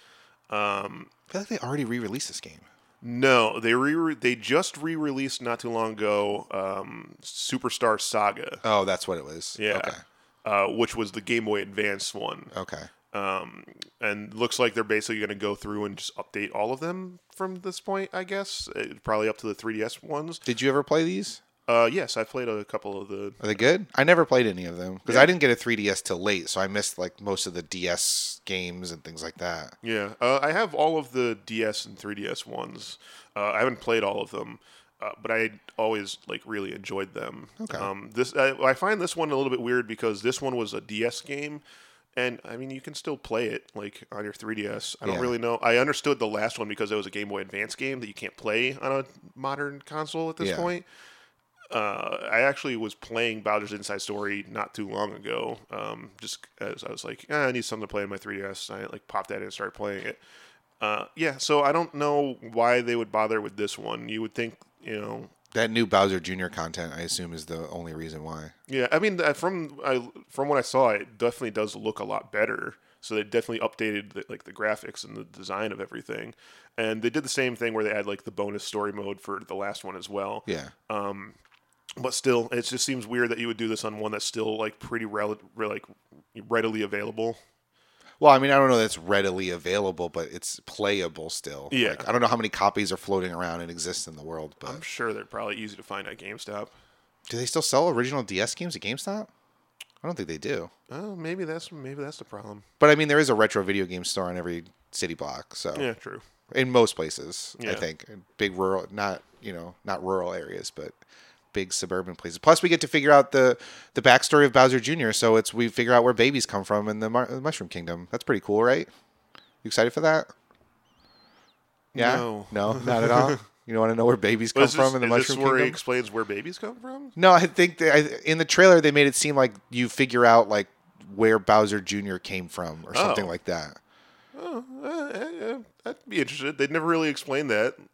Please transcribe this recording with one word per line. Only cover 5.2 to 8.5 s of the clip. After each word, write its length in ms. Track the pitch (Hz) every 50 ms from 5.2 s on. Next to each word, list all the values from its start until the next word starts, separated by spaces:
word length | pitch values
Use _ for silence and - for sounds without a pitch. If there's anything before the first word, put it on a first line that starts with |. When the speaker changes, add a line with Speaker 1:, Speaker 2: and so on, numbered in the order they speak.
| 135 135 - -
Speaker 1:
not 200 | 123 120 117 117
too 100 | - 120
long 220 | 117 113 113 110 110
ago, 560 | 104 107 104 104 104 104 101 104 101 - -
um, 640 | - 98 95 95 98 95 - - 113 113 - - - - -
Superstar 800 | - - - - - 131 127 - 123 - - 123 113 110 101
Saga. 580 | - - - 110 104 101 95 - - -